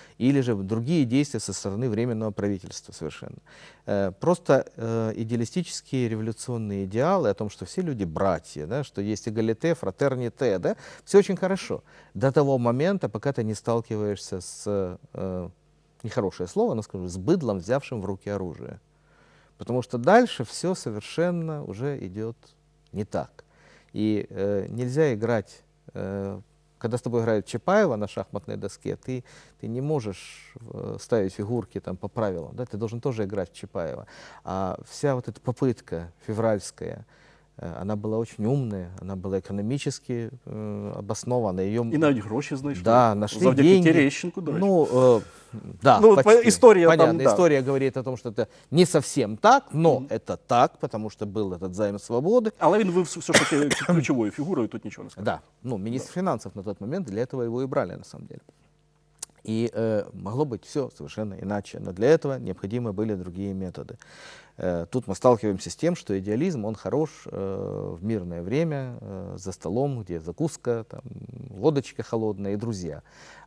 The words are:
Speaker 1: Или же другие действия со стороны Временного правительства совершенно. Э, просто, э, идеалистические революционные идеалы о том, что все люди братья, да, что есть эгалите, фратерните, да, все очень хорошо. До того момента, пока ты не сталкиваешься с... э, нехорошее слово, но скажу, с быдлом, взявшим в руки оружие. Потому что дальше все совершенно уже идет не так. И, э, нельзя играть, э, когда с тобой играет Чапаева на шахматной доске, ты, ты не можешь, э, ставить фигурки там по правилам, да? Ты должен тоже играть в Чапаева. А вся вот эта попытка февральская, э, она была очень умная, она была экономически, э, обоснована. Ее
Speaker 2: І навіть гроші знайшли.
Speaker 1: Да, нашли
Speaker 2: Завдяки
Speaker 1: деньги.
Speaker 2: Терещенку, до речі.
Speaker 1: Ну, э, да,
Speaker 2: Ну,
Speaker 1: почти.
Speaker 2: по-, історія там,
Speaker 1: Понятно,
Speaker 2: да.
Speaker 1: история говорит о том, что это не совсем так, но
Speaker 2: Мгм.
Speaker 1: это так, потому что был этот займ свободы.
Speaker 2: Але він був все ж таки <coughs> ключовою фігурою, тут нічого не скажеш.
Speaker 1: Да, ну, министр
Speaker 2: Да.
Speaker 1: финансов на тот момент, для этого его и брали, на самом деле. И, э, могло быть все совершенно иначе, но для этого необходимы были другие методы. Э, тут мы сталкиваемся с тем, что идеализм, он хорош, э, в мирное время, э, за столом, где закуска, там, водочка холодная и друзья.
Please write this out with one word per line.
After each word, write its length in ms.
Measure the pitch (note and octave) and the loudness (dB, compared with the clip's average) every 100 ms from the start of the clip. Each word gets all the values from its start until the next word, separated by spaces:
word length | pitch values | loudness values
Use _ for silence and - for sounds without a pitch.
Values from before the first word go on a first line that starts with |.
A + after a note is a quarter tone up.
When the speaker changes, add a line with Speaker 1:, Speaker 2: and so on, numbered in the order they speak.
| - - | -20 -2
Speaker 1:
Или 240 | A#2+ C#3 | 2 2
же 140 | B2 G#2 | 2 0
другие 500 | F#2+ A2+ A#2+ E3+ B2 | -2 -4 0 0 2
действия 340 | C3 D3 A2 | 0 0 -4
со 140 | - | -8
стороны 340 | F#2+ G2+ G2 B2+ | -8 -6 -4 -2
Временного 420 | G#2 B2 A2 A2 | -2 -2 -2 -4
правительства 640 | G2 G2+ G2 F#2 - - | -2 -2 -4 -8 -16 -16
совершенно. 440 | - D#2 - - - _ - - - - | -10 -10 -10 -16 -18 _ -20 -20 -14 -4
Э, 260 | G2+ G2 F#2 | 0 -2 -2
просто, 460 | E3 F3 - C3+ - - | 0 0 4 2 2 -8
э, 360 | A2+ A2+ A2 G#2 | -4 -2 -2 -4
идеалистические 920 | A2+ A#2 A#2 F#3 E3+ - - C3 A#2+ | -4 -2 -2 -4 -6 -8 -6 -2 -2
революционные 760 | A2 A2 A2 - A#2+ G#2+ G2+ F#2+ | -2 -6 -8 -6 -6 -4 -4 -4
идеалы 440 | G#2+ D#3 G3 A#2 | 0 2 2 2
о 40 | |
том, 160 | G2 G#2+ | 0 -4
что 140 | - F#2 | -8 -12
все 160 | - | -6
люди 220 | F3 A#2+ F#2 | -4 -4 -4
братья, 600 | D#2+ F#2+ D#2+ - - D2+ | 0 0 0 -4 -12 -6
да, 180 | C3 | -6
что 180 | C3+ - | -6 -6
есть 260 | G2+ G#2 - | -4 -4 -4
эгалите, 460 | A2 A2+ A2+ E3 E3 | -2 0 0 0 -2
фратерните, 800 | - - C#3 B2+ A#2+ - B2+ F#2+ | -4 -2 0 0 -4 -2 0 0
да, 180 | D3 A3 - - - | -2 -4 -8 -20 2
все 140 | G3 | 4
очень 180 | G3+ F3+ | 4 2
хорошо. 440 | F#3 G3 - F2 - - - G2 | -2 -4 -6 -10 -10 -20 -14 -2
До 160 | C3+ | 2
того 260 | C#3+ C#3 C3 | 4 4 4
момента, 500 | A#2+ B2 E3+ G3+ A#2+ | 2 2 0 -2 -4
пока 200 | G#2+ C#3 | -4 -4
ты 120 | C3+ | -2
не 100 | A2 | -4
сталкиваешься 840 | G#2+ - A#2 A2 A2 G#2 G2 - F#2 | -4 -2 -2 -2 -4 -4 -4 -8 -10
с... 560 | - - G#2 G2+ F#2 F2+ - | -10 -12 -4 -2 -4 -8 -14
э, 360 | - F#2+ F#2 F2 - _ _ _ _ | -8 -6 -6 -8 -14 _ _ _ _
нехорошее 440 | A2+ - F#2+ - F2+ | -8 -2 -2 -2 -6
слово, 260 | G3+ A#3 | -2 0
но 80 | A#2 | -2
скажу, 240 | - G2 F2+ | -6 -8 -8
с 100 | F#2 | -6
быдлом, 400 | F#2+ F#3 B2+ G2 | 0 0 0 -2
взявшим 420 | E2 C3+ - A#2 | -2 -2 -2 -8
в 40 | F#2+ | -6
руки 260 | F#2+ - | -8 -6
оружие. 480 | G2+ F2+ C#2+ A#1+ - _ _ _ _ _ _ _ - | -6 -6 -10 -14 -16 _ _ _ _ _ _ _ -14
Потому 260 | - B2 | -6 -4
что 140 | A#2+ B2 | -4 -2
дальше 460 | B2+ A3 B3 - | 4 6 6 0
все 300 | A#2+ - E3+ F3+ | -8 -4 -4 -4
совершенно 880 | B2+ G#2 - - F3 F3 D#3+ D3+ | -6 -8 -8 -2 -2 -2 -6 -8
уже 340 | - G2 C#3 C#3+ F#2 | -10 -8 -6 -6 -8
идет 280 | G2 A2+ A#2+ _ _ _ _ _ | -8 -8 -10 _ _ _ _ _
не 120 | F#2 G#2 | -8 -6
так. 380 | F2+ - _ - _ - - _ - | -6 -6 _ -20 _ -20 -20 _ -4
И, 300 | G#2+ G#2 - | 0 0 -4
э, 380 | G2+ G2+ G2+ - | -4 -2 -2 -4
нельзя 440 | - G2 C#3 D3+ | -6 -4 2 2
играть, 500 | G#2+ A2+ A2+ - - _ _ _ | 2 0 -2 -2 -12 _ _ _
э, 460 | G2 F#2+ G2 G2 G2 - _ _ _ | -10 -8 -6 -6 -10 -16 _ _ _
когда 180 | A2+ A#2+ | -4 -4
с 40 | |
тобой 200 | B2 A#2 | -2 -2
играет 240 | A2+ G#2+ - | 2 0 -2
Чапаева 520 | A#2+ - G3+ F#3+ A2 | -6 2 2 2 0
на 100 | G#2 | -6
шахматной 500 | - G2 G#2 - G2+ | -8 -8 -10 -10 -10
доске, 380 | G2+ - G#2 G2 | -10 -10 -10 -8
ты, 280 | - B2+ - - - _ | -8 -10 -10 -20 -20 _
ты 60 | A2 | -8
не 140 | A#2+ | -6
можешь, 760 | C#3+ D3+ G#2+ F#2 - - - - A#2 | -2 -2 -4 -8 -14 -20 -20 -20 -16
э, 220 | G2+ G#2 G#2 | -12 -10 -10
ставить 340 | - A#2 F#2+ | -2 0 0
фигурки 460 | - G#2 A#2+ G2 G2 | -4 -6 -4 -6 -10
там 180 | - F#2 | -10 -10
по 100 | G2+ | -8
правилам, 440 | - G#2+ F2 D2+ - | -4 -4 -4 -8 -10
да? 80 | |
Ты 140 | B2+ G#2 | -10 -6
должен 220 | A2 A#2 | -6 -4
тоже 240 | C#3+ A2+ | -4 -4
играть 280 | G2 G#2+ F2+ | -4 -4 -8
в 20 | - | -10
Чапаева. 500 | - G2 D#2+ B1 - - - - | -12 -8 -6 -8 -14 -20 -20 -16
А 340 | - F#2+ F#2+ - - | -8 -4 -4 -6 -12
вся 240 | - D3 | -4 -2
вот 140 | B2+ A#2+ | -2 -4
эта 120 | A#2 | -10
попытка 640 | - A#2+ C3+ A2+ - E2+ E2+ - - | -6 -2 0 -2 -6 -10 -10 -14 -8
февральская, 800 | G#2+ A2+ G#2 - - E2 - A2 _ _ _ _ - | 0 0 0 -4 -12 -12 -12 -16 _ _ _ _ -14
э, 240 | E2+ E2 | -12 -8
она 140 | F#2+ G#2+ | -6 -6
была 220 | G#2+ A2 | -4 -4
очень 280 | A#2 - G#2+ | -6 -4 -2
умная, 440 | C#3 A#2+ G2 F2 F#2 | 0 -2 -6 -10 -12
она 140 | F2+ F#2+ | -10 -8
была 220 | F#2+ F#2+ | -4 -4
экономически, 880 | - G2+ G#2 C#3 C#3+ - - A#2+ A2+ B2+ - | -4 -6 -4 -4 -4 -8 -8 -8 -8 -12 -14
э, 540 | G#2+ G#2+ G#2 G2+ - | -10 -8 -8 -8 -8
обоснована. 640 | G2+ A2 A#2+ B2 G#2+ F#2 | -6 -6 -2 -2 0 -2
Ее 320 | F#2+ A2+ A#2 | -2 -2 0
Speaker 2:
І 40 | D3 | 2
навіть 260 | D#3 B2 | 2 2
гроші 320 | G#2 A2+ - C#3 | -2 -4 -4 -6
знайшли. 280 | C#3+ C3 | -6 -4
Speaker 1:
Да, 320 | F#2 A#2+ A#2 G#2 | 4 6 6 4
нашли 240 | G#2+ G#2+ | 0 2
Speaker 2:
Завдяки 280 | C3 C3+ D3+ | 4 8 8
Speaker 1:
деньги. 140 | F#3+ | 10
Speaker 2:
Терещенку, 580 | E3+ E3 C#3 - F3+ G3 | 8 6 6 2 -6 -6
до 100 | D#3 | -4
речі. 140 | D#3+ G3 | 0 4
Speaker 1:
Ну, 180 | F3+ C#3+ | 4 4
э, 360 | B2+ B2+ A2+ F#2 - - A2 - - | 6 8 8 4 -16 -18 -16 -14 2
да, 160 | C3+ A2 | 6 10
Speaker 2:
Ну, 160 | G#3+ G3 | 10 10
Speaker 1:
почти. 80 | - A#3 | 10 8
Speaker 2:
по-, 60 | |
історія 460 | A4+ F#3+ B3 G3 E3 | 8 10 10 12 10
там, 100 | E3 | 8
Speaker 1:
Понятно, 260 | D#3+ - | 6 6
Speaker 2:
да. 60 | C3+ | 4
Speaker 1:
история 320 | F#3+ F3 C#3 | 6 6 4
говорит 360 | C3 C3+ C3+ C3 | 2 0 0 -2
о 60 | |
том, 140 | B2+ B2 | -6 -6
что 120 | A#2+ | -6
это 180 | G2+ A2 - - | -4 -4 -6 0
не 140 | D3 F3+ | 4 6
совсем 520 | D#3 - - G#2 G#2+ | 4 0 0 0 4
так, 260 | G#3 C4+ - | 6 6 4
но 260 | D3 E3 B2 | 2 4 4
Speaker 2:
Мгм. 80 | C3+ | 0
Speaker 1:
это 280 | A2 - F#2 - | -8 -6 -8 0
так, 300 | B2 C#3+ - | 4 4 2
потому 300 | C#3+ A2 G#2+ | -8 -6 -8
что 160 | - G#2 | -8 -8
был 280 | G2+ G2 F2+ | -4 -4 -4
этот 160 | F#2 | -8
займ 240 | F2+ G#2 G2+ | -2 -2 -2
свободы. 540 | - A#2 D#3 B3 A3 - | -4 -2 2 2 2 2
Speaker 2:
Але 180 | D#3+ G#3 | 4 4
він 120 | G3+ | 4
був 120 | F3 | 2
все 300 | F3+ E3+ - | 0 -4 2
ж 60 | D#3+ D#3+ | 2 4
таки 200 | D3 D3 | 2 2
<coughs> 160 | - - | 0 2
ключовою 440 | E3+ B2+ C3+ G#2 | 2 2 2 0
фігурою, 360 | - D3 E3 G#2+ | -2 -4 -2 -2
тут 180 | A2+ G#2 | -4 -12
нічого 180 | - | -14
не 60 | - | -16
скажеш. 160 | - G#2+ | -8 -4
Speaker 1:
Да, 140 | F#2 - _ | -4 -8 _
ну, 140 | B2 A2 | -8 -6
министр 320 | G#2+ B2 - F3+ | -6 -6 -8 -4
Speaker 2:
Да. 60 | |
Speaker 1:
финансов 300 | F#3 B2 G2+ G2+ | -2 -4 -6 -12
на 80 | |
тот 180 | F#2+ G2 | -10 -8
момент, 260 | G2+ F3+ C#3+ | -6 -8 -6
для 140 | G2 | -6
этого 220 | B2+ C3+ A#2 | -6 -4 -6
его 160 | A#2+ | -4
и 40 | C3+ | -4
брали, 300 | C#3+ F#2+ F#2 | -4 -4 -6
на 80 | |
самом 240 | - - - | -16 -18 -18
деле. 140 | G1+ _ _ _ _ _ _ _ - - _ - | -20 _ _ _ _ _ _ _ -18 -18 _ -6
И, 240 | A2 A#2 | -2 -2
э, 300 | A2 A2+ G#2+ - | -2 -2 0 -4
могло 320 | F#2+ F#2+ A#2+ C#3+ | -8 -8 -4 -4
быть 200 | G#2+ - | -4 -8
все 260 | D3+ B2 - | -6 -6 -8
совершенно 380 | D2+ - G#2+ F#2+ | -14 -8 -8 -8
иначе, 380 | F#2+ G#2 - - | -6 -6 -6 -10
но 120 | - | -10
для 140 | F2+ B2 D#3+ | 0 4 4
этого 220 | C#3+ C3 | 2 -6
необходимы 540 | A2 F2+ G2 A#2+ A#2 | -8 -8 -6 -6 -6
были 220 | F#2+ A2 G2 | -4 -4 -4
другие 380 | F2+ F2 G2 | -8 -8 -8
методы. 420 | F#2+ F#2 - - - - - - - - - | -6 -8 -10 -14 -16 -20 -20 -20 -20 -20 -6
Э, 280 | F2+ F2 E2+ | -4 -2 -2
тут 180 | B2+ A2 | -4 -4
мы 80 | F#2+ | 2
сталкиваемся 540 | B2+ A#2 G#2+ F#2+ F2 | 4 4 2 -4 -6
с 60 | - | -4
тем, 200 | D#3+ F3 | -2 -2
что 180 | - G2 | -4 -4
идеализм, 460 | F#2+ A2 F3+ C#3+ G#2 | -2 -2 -2 -2 -6
он 100 | A2 | -6
хорош, 520 | F#2+ C3+ D#3 - - | -4 -2 -2 -8 -12
э, 640 | - G2 G2 G2 G2 G2 E2+ | -8 -6 -6 -6 -6 -8 -8
в 40 | |
мирное 380 | G2+ A2 F2 E2+ | -4 -4 -4 -8
время, 500 | F2 C3+ E3 C#3+ B2+ A#2+ | -4 -2 -2 -4 -8 -12
э, 320 | G#2 F#2+ F#2 F#2 | -12 -12 -12 -12
за 140 | F#2+ | -12
столом, 500 | - D#2+ A2 C#3+ B2 | -10 -4 -2 -2 -4
где 160 | F2+ E2+ | -8 -8
закуска, 640 | D#2+ - D#3 - B2+ A#2 A2 | -8 -4 -4 -4 -4 -4 -6
там, 120 | - B2+ - - - - | -16 -16 -16 -16 -16 -16
водочка 540 | G2+ C3+ C#3 - - | -2 0 0 -2 -8
холодная 500 | - A2+ A2 G2 G2+ | -6 -4 -2 -4 -4
и 40 | G#2 | -4
друзья. 440 | A2+ G2+ E2+ D2 - - - - | -4 -6 -8 -10 -14 -20 -20 -20